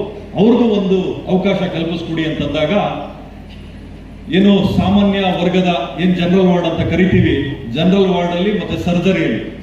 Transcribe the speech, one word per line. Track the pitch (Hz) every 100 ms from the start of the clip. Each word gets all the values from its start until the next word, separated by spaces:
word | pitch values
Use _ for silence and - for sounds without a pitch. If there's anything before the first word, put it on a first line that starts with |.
| - - - -
ಅವ್ರಿಗೂ | 220 240
ಒಂದು | 233 202 185 185 156 - -
ಅವಕಾಶ | 185 196 175
ಕಲ್ಪಿಸ್ಕೊಡಿ | 175 160 165 170 - 160
ಅಂತಂದಾಗ, | 156 - 147 147 156 202 107 - - - - - - - - - - - - - -
ಏನು | 175 202 196 - -
ಸಾಮಾನ್ಯ | 180 202 202 196
ವರ್ಗದ | 190 175 175 180 185 170 - 151
ಏನ್ | 180 180
ಜನರಲ್ | 175 190 185
ವಾರ್ಡ್ | 175 165
ಅಂತ | 160 -
ಕರಿತೀವಿ, | 165 185 - 165 - - - 117
ಜನರಲ್ | 139 180 196 185
ವಾರ್ಡ್ | 175 175
ಅಲ್ಲಿ | 175 202
ಮತ್ತೆ | 190 - 165
ಸರ್ಜರಿಯಲ್ಲಿ | 175 175 185 165 147 107 - -